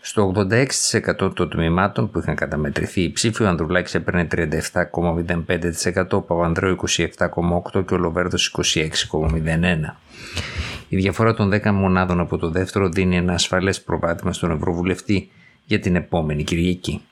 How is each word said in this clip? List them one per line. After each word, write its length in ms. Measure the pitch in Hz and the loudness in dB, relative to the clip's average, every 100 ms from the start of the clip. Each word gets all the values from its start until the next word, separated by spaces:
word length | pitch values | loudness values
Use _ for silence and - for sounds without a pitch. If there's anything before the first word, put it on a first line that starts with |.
Στο 180 | - - | -2 0
ογδόντα 340 | 98 92 98 113 | 2 2 2 2
έξι 240 | 135 - | 2 0
τοις 140 | - | 0
εκατό 360 | 113 - 85 95 | 0 0 0 -2
των 200 | 90 82 | 0 -2
τμήματων 600 | 82 82 85 101 - - | 0 2 2 2 0 -2
που 80 | 85 | -2
είχαν 160 | 82 | -2
καταμετρηθεί 680 | 76 73 76 73 73 80 - | -2 -2 -2 -2 -2 -2 0
οι 100 | 82 | -2
ψήφοι, 300 | - 117 104 | 0 -2 2
ο 60 | 107 | 2
Ανδρουλάκης 460 | 85 80 90 87 | 2 0 0 0
έπαιρνε 300 | 85 80 87 | -2 0 0
τριάντα 320 | 80 - 80 78 | 0 0 0 -2
εφτά 280 | - 90 | -2 -2
κόμμα 280 | 87 - 85 | -2 0 0
μηδέν 320 | 82 85 87 | 0 -2 -2
πέντε 260 | 78 90 87 | 0 -2 -2
τοις 160 | 82 92 | -2 -2
εκατό, 300 | 90 92 101 | 0 0 -2
ο 60 | |
Παπανδρέου 500 | - 85 85 82 95 | 0 0 2 2 0
είκοσι 300 | 90 - - | 0 -2 0
εφτά 260 | 82 - 87 | -2 0 -2
κόμμα 280 | - 87 87 | 0 0 0
οκτώ 260 | - 98 | -2 -4
και 120 | 90 | 0
ο 40 | 92 | 0
Λοβέρδος 480 | 85 82 87 90 - | 0 0 0 0 -2
είκοσι 340 | - 76 82 | -2 -2 0
έξι 260 | 78 - - | -2 -4 -4
κόμμα 220 | 80 78 | -2 0
μηδέν 320 | 80 78 82 | 0 0 2
ένα. 360 | 90 85 78 - - - - - - - - - - | 2 0 -2 -10 -20 -20 -10 -10 -8 -8 -8 -10 -4
Η 80 | 95 | 0
διαφορά 380 | 95 92 113 | 0 2 2
των 140 | 113 101 | 4 2
δέκα 240 | 104 107 | 2 2
μονάδων 480 | 98 95 92 92 87 | 2 4 4 2 2
από 180 | 85 87 | 0 -2
το 120 | 85 | -2
δεύτερο 380 | 85 90 101 95 | -2 0 0 0
δίνει 280 | 85 92 90 | 2 2 2
ένα 160 | 87 | 2
ασφαλές 500 | 87 - 92 95 92 | 0 0 2 2 -2
προβάδισμα 500 | - 85 85 85 92 | -4 -2 -2 -2 -2
στον 180 | - 87 | -2 -2
Ευρωβουλευτή 800 | 80 90 85 90 90 - 98 - _ - _ | 0 0 0 0 -2 0 -2 -2 _ -20 _
για 160 | - 104 | -2 0
την 160 | 92 90 | 2 0
επόμενη 480 | 80 87 78 76 | 2 0 0 -2
Κυριακή. 580 | 76 85 90 90 - 76 - | 0 0 0 0 -4 -6 -10